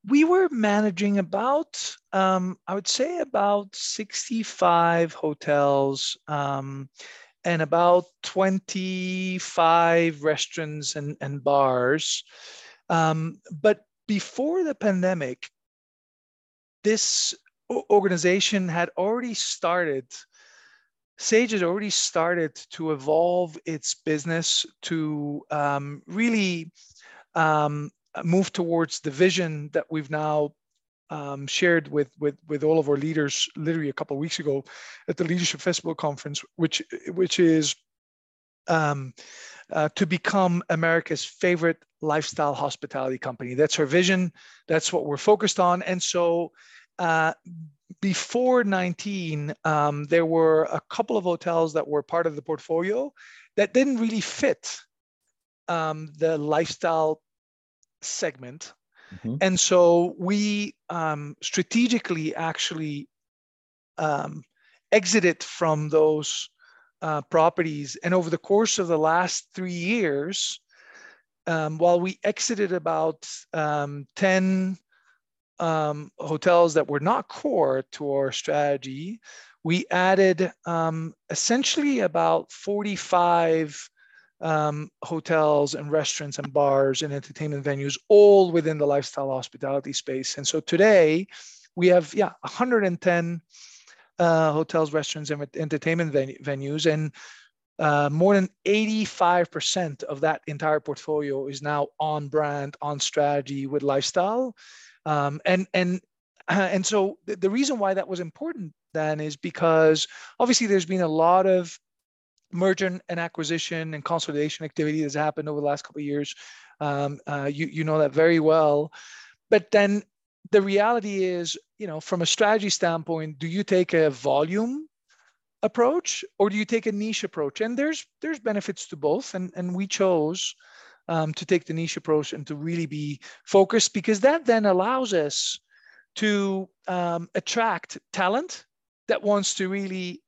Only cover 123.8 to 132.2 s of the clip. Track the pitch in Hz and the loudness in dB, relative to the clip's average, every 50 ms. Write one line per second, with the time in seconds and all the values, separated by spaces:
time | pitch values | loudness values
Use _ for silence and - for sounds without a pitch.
123.8 | 180 - - 165 160 151 135 120 135 139 135 143 151 165 180 208 226 240 262 294 | 2 4 2 4 4 4 2 0 -2 0 2 2 0 0 0 -2 -2 -2 -4 -8
124.8 | 320 _ _ _ _ _ _ _ _ _ _ _ _ _ _ _ - 220 - 247 | -10 _ _ _ _ _ _ _ _ _ _ _ _ _ _ _ -4 -4 0 2
125.8 | 240 254 302 359 - - - - - - _ - 202 208 196 214 214 - 233 226 | 2 2 2 0 -4 -4 -8 -8 -10 -14 _ 0 0 2 2 -2 -2 0 -2 -2
126.8 | 220 226 208 202 214 220 208 - - 185 - 170 147 139 _ - 214 226 247 262 | -2 -2 -4 -4 -4 -4 -4 -4 -6 -6 -6 -4 -4 -4 _ -4 -4 -2 0 -2
127.8 | 277 311 320 - - _ _ _ - 311 320 254 208 226 214 208 - - 185 - | -2 -2 -2 -6 -10 _ _ _ -6 -6 -6 -4 -4 -4 -4 -2 -4 -6 -8 -8
128.8 | - - - 147 143 147 156 233 269 - - 185 185 180 - 185 180 180 180 180 | -12 -14 -10 -2 0 0 0 0 -2 -8 -8 -8 -8 -8 -8 -8 -6 -6 -4 -4
129.8 | 196 190 - - 196 190 180 160 151 156 175 185 - - - _ _ - - - | -4 -6 0 0 2 2 4 2 2 0 -2 -4 -8 -8 -10 _ _ -20 -20 -20
130.8 | - - _ _ _ - 165 160 160 156 151 - 170 - 190 170 - - 160 165 | -20 -20 _ _ _ -4 -2 -2 -2 -2 -4 -8 -2 0 0 0 0 -4 -6 -4
131.8 | 165 165 - 156 _ - 156 151 | -4 -6 -6 -8 _ 0 0 0